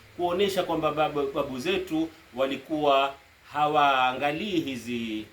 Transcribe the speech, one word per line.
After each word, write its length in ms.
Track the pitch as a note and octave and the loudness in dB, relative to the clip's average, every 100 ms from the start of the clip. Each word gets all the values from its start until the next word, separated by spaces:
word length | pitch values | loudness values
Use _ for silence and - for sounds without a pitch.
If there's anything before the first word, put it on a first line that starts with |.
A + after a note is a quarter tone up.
| - - | -18 -4
kuonesha 460 | F3 F3+ G3+ F#3 | -2 0 0 0
kwamba 280 | E3+ D#3+ D#3 | -2 0 0
babu, 400 | C#3+ D3+ D3 C#3 | 0 0 0 -2
babu 280 | D#3 C3 B2+ | -2 -4 -4
zetu 500 | E3 F#3+ F#3 D#3 D#3+ - - A#2+ | -2 -2 -2 -2 -2 -6 -14 -2
walikuwa 760 | C3+ C3+ - D#3 D3 C3+ C#3 - - _ - | -2 -2 -6 0 4 4 4 -2 -20 _ -10
hawaangalii 1040 | D3 D3+ D3 C#3+ C3 B2+ B2+ C#3+ D3+ G#3 F3 | -2 2 4 4 4 2 2 -2 -2 -2 -2
hizi 640 | C#3 B2+ A2 A#2+ A2+ G#2+ G#2+ | -2 -6 -6 -6 -4 -6 -8